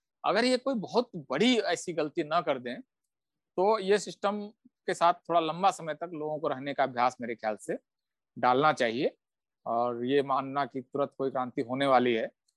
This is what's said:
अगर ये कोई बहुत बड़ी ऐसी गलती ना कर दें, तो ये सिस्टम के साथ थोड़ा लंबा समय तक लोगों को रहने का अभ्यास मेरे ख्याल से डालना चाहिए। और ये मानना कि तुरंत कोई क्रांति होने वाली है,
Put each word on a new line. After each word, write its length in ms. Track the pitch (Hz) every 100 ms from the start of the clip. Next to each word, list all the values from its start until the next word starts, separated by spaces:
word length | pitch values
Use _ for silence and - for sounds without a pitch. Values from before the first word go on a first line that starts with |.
| _ _
अगर 200 | 147 190
ये 120 | 247 254
कोई 180 | 262
बहुत 360 | 247 156 208 247 170
बड़ी 420 | 135 135 240 233
ऐसी 340 | 180 165 -
गलती 320 | 165 151 175
ना 160 | 151 175
कर 180 | 165 131
दें, 220 | 123 160 - _ _ _ _ _ _ -
तो 220 | 196 220
ये 200 | 190 208
सिस्टम 500 | 190 - 202 208 208 _ _
के 280 | _ -
साथ 200 | 175 170
थोड़ा 260 | 175 - 170
लंबा 300 | 160 170 190
समय 240 | 175 165
तक 160 | 151 170
लोगों 240 | 156 151 151
को 100 | 151
रहने 260 | 131 143
का 80 | 139
अभ्यास 340 | 135 123 123 -
मेरे 140 | 120
ख्याल 220 | 113 110 104
से 220 | - 233 _ _ _ _ _ -
डालना 340 | 123 127 156
चाहिए। 440 | 135 117 117 175 - _ _ _ _ 117
और 380 | 117 123 120
ये 180 | 123 143
मानना 420 | 139 135 135 139
कि 160 | 135 135
तुरंत 300 | 127 143 139 -
कोई 120 | 135
क्रांति 320 | 131 123 -
होने 240 | 117 135 139
वाली 280 | 127 123
है, 160 | 113 131 _ _